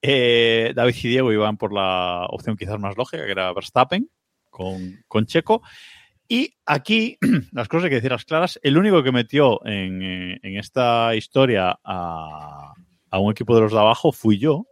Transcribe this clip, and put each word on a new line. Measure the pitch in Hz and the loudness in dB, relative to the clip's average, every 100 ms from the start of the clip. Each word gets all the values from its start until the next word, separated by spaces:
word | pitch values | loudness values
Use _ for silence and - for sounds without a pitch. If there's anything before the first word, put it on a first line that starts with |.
Eh, | 135 139 123 117 117 113 117 | 2 2 4 4 4 2 0
David | 123 123 120 | 0 0 0
y | 117 | -2
Diego | 127 127 | 0 2
iban | 107 107 107 | 2 0 -2
por | 107 | -4
la | 101 95 92 90 87 90 | -2 -2 -2 -2 -6 -8
opción | - - 110 | -8 -8 -8
quizás | 98 104 | -8 -8
más | 101 98 | -8 -6
lógica, | 131 160 | -8 -6
que | 123 | -6
era | 95 92 | -4 -4
Verstappen | 90 - 127 131 185 294 _ _ _ _ | -6 -4 0 2 0 -6 _ _ _ _
con, | - 92 92 90 95 _ | -12 -10 -8 -12 -16 _
con | 110 113 | -2 0
Checo. | 165 - 226 - - - - _ _ _ | -2 2 -2 -2 -20 -20 -20 _ _ _
Y | 240 302 _ | -4 -4 _
aquí, | - 147 - 220 226 - | -4 -4 0 0 0 -2
<clears throat> | - 196 - | 0 0 -2
las | - 110 | -8 -4
cosas | 165 | -2
hay | 180 | 0
que | 135 | -2
decirlas | 123 117 | -2 -6
claras, | - 160 175 - | -4 -2 -2 -2
el | 143 151 | 0 2
único | 208 180 | 4 4
que | 131 | 4
metió | 127 117 143 139 113 110 | 0 0 4 4 4 -4
en, | 101 95 92 | -6 -6 -6
eh, | 95 92 90 92 | -8 -8 -10 -12
en | 98 98 | -12 -12
esta | 101 - 120 117 117 | -6 -2 0 2 0
historia | 113 - 135 135 107 92 - | -2 -2 2 2 2 0 -4
a, | - 95 85 82 80 76 76 71 71 - _ _ _ | -8 -8 -8 -10 -12 -16 -16 -18 -20 -20 _ _ _
a | 95 | -2
un | 101 | 0
equipo | 104 117 | -2 2
de | 117 | 4
los | 110 | 4
de | 110 | 4
abajo | 107 117 160 | 4 4 0
fui | - 113 101 | 0 0 2
yo | 143 151 226 | 2 0 -4